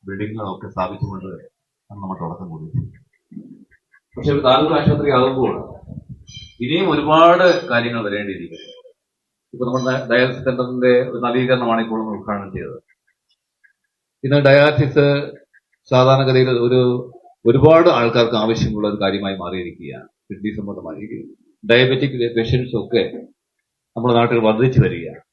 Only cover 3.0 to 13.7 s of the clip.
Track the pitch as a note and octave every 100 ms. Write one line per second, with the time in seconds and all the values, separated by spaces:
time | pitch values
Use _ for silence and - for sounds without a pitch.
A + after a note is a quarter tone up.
3 | _ _ _ - - - _ _ _ _
4 | _ - C#3+ C#3+ D3+ C3+ D#3 D#3 - D3
5 | C#3+ B2+ C3 C3+ A#2+ - - - - -
6 | - - - - - _ B2 E3 F#3+ D3
7 | D3 D#3 E3+ F3 F3+ E3 - A#2+ A#2+ A#2
8 | G#2 G2+ G2+ F2+ E2+ - - - - _
9 | _ _ _ _ _ - B2 B2+ B2+ C3
10 | A2+ A#2 B2+ - C3 B2 B2 B2+ B2 B2
11 | B2+ A#2+ A#2+ B2 B2+ B2 A#2 A2+ A2 A2
12 | A2 G2+ F#2+ G2+ G2 F#2 D#2 C2 _ _
13 | _ _ _ _ _ _ _